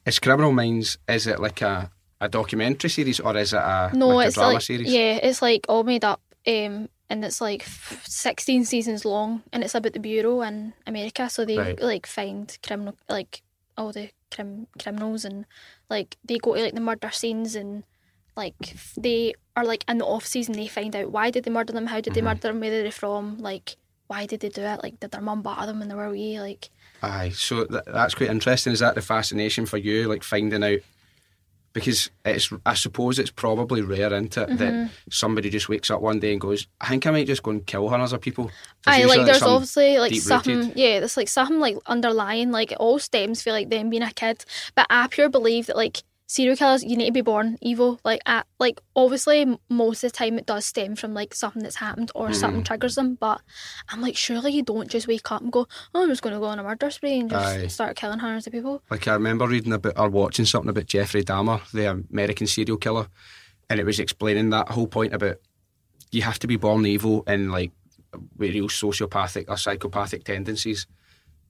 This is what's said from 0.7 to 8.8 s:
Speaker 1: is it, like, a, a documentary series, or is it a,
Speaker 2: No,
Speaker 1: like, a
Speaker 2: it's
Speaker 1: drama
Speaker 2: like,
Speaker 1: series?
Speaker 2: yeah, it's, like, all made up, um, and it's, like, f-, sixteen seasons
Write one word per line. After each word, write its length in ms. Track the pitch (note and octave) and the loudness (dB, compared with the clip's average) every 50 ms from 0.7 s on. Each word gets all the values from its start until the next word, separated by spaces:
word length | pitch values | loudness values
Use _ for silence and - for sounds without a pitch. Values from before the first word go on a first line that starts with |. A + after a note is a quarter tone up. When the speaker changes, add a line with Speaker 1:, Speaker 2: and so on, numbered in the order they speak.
| A2+ A2+ A2 - - - - - | 0 0 -2 -4 -6 -8 -4 -2
Speaker 1:
is 180 | A#2 A2 G#2 A2+ | -2 0 0 0
it, 140 | G#2 - | -2 0
like, 200 | G2+ G#2+ G2 - | -2 -4 -2 0
a, 300 | A2 G2+ G2 F#2 F#2+ F2+ - _ _ _ _ - | -2 0 0 -2 -4 -8 -12 _ _ _ _ -6
a 80 | G2+ G#2 | -6 -2
documentary 600 | - A2+ G#2+ - - A2 A2 B2+ C3+ - - E3+ | -2 -2 -2 0 0 0 0 0 0 0 -2 -2
series, 300 | - - D3 C3 A#2+ - | 0 0 0 0 0 0
or 160 | - A#2 G#2 | 0 0 0
is 160 | G#2 G#2 G2+ | 0 0 2
it 60 | G#2+ G2+ | 2 0
a, 340 | - F#2 F#2+ F#2 F#2 F#2 - | 2 2 2 2 0 2 2
Speaker 2:
No, 140 | C4 C4 B3+ | 4 4 6
Speaker 1:
like, 160 | B3 B3 B3 | 6 6 4
a 40 | G3 | 4
Speaker 2:
it's 80 | - | 4
Speaker 1:
drama 180 | G#3+ G3+ - A#3+ | 4 4 4 4
Speaker 2:
like, 80 | A3+ | 2
Speaker 1:
series? 320 | - - B2 A#2+ A#2+ - B3+ | 0 -2 -4 -2 0 2 2
Speaker 2:
yeah, 260 | A#3 A3+ A3 A3 A3+ | 4 4 4 2 2
it's, 200 | - B3+ B3+ - | 2 0 2 2
like, 240 | C4 A#3+ A#3 G3+ - - | 2 2 2 2 2 2
all 160 | G#3 A3+ A3 | 2 2 2
made 220 | A#3+ B3 A#3 A3 | 2 0 2 2
up, 160 | G#3 G3 - _ _ _ _ - - | 0 0 0 _ _ _ _ -2 0
um, 400 | A3+ G#3+ G#3 G#3 G3+ G#3 A3 - _ _ _ - | 0 0 0 -4 -6 -8 -10 -12 _ _ _ -8
and 160 | A3 A3 G#3+ | -6 -6 -4
it's, 160 | G3 - - | -6 -4 -4
like, 220 | A#3 G#3+ G3+ - - | -4 -4 -4 -4 -8
f-, 420 | - - - - - - - - - | -12 -16 -16 -14 -14 -14 -14 -12 -10
sixteen 560 | - - - - - - - - C4 B3+ A#3+ | -8 -4 -2 -2 -2 -2 0 2 4 4 4
seasons 400 | A3 B3+ A#3+ | 2 0 -2